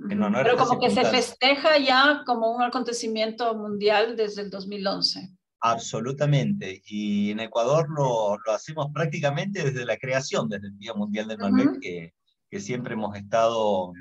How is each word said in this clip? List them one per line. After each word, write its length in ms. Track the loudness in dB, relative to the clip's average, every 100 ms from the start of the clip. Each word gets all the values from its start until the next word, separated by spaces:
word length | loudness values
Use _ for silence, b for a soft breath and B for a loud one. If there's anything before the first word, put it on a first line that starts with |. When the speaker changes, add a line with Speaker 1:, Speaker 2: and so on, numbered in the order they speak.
Speaker 1:
sí. 100 | -4
Speaker 2:
En 100 | 0
honor 180 | 2 4
a 20 |
Speaker 1:
Pero 140 | 4 4
Speaker 2:
esta 100 | 4
Speaker 1:
como 140 | 4
que 100 | 2
se 40 | 4
Speaker 2:
circunstancia. 260 | 4 2
Speaker 1:
festeja 560 | 0 2 2 4 6 4
ya 440 | 6 6 6 4 0
como 280 | 0 0
un 80 | 0
acontecimiento 920 | 0 0 -2 -4 -4 -2 -2 0 -2
mundial 640 | -2 -4 0 4 4 2 0
desde 260 | -2 -4
el 80 | -8
dos 160 | -10 -10
mil 200 | -4 -4
once. 440 | -4 -6 -8 -12 _ _ -2
Speaker 2:
Absolutamente. 1200 | 0 0 -4 -6 -4 0 2 2 2 -2 -4 -10
Y 460 | -10 -6 -2 0 0
en 80 | -2
Ecuador 500 | -4 0 2 2 0
lo, 480 | 0 0 2 0 -2
lo 80 | -2
hacemos 360 | -4 -4 -6 -6
prácticamente 720 | -2 -2 0 -2 -2 -4 -2
desde 220 | -2 -2
la 120 | -4 -4
creación, 520 | -2 -2 -2 -2 -2
desde 180 | -6 -10
el 100 | -12
Día 180 | -10
Mundial 340 | -6 -4 -4 -4
del 100 | -4
Malbec, 320 | 2 4 4
Speaker 1:
Ujú. 100 | 0
Speaker 2:
que 340 | -8 -10 -12 _ _ _ -12
que 80 | -10
siempre 320 | -6 -6 -6
hemos 240 | -6 -6 -8
estado 760 | -4 2 2 2 0 0 -2 -8